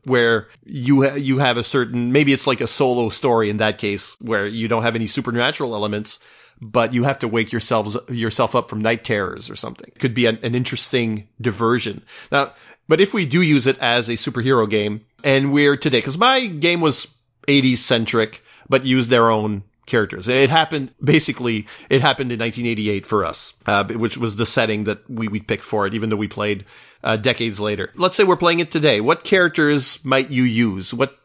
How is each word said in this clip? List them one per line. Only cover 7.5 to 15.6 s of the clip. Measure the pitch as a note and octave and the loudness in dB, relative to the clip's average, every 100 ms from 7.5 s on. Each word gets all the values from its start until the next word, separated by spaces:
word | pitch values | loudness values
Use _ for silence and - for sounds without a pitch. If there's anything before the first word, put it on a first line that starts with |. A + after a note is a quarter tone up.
yourselves, | A#2 - A2+ G#2 G#2 - | -4 0 -2 -2 -6 -8
yourself | B2 A2+ - A#2 | -4 -4 0 0
up | B2 - | 0 -2
from | A2 | -2
night | A2 A#2 | -2 -2
terrors | - G#2+ F#2 - - | -2 -2 -2 -8 -14
or | G#2 | -12
something. | - - - - | -12 -14 -18 -4
Could | C3 | -4
be | A2+ | 2
an, | A2+ A2 | 0 0
an | A#2 | -2
interesting | B2 B2+ C3 - B2+ A2+ G#2+ - - | -2 -2 -4 -2 -2 -2 -4 -10 -6
diversion. | A#2 F#2+ A#2 B2 A2+ - - - - | -6 0 0 0 -2 -10 -16 -18 -2
Now, | C#3+ C#3 - - - - | -2 -2 -6 -20 -10 0
but | D#3+ | 2
if | G3 | 2
we | A3 | 0
do | D3+ D#3+ | 0 2
use | E3+ C#3+ B2+ | 4 4 2
it | B2+ | 0
as | B2 A#2+ A2+ | 2 0 0
a | |
superhero | A#2 - B2 B2 B2+ G#2+ | -4 -4 -2 2 2 2
game, | G#2+ G#2 G#2 _ _ | 0 -2 -6 _ _
and | C#3+ C3+ C#3 | 0 2 2
we're | C#3+ | 4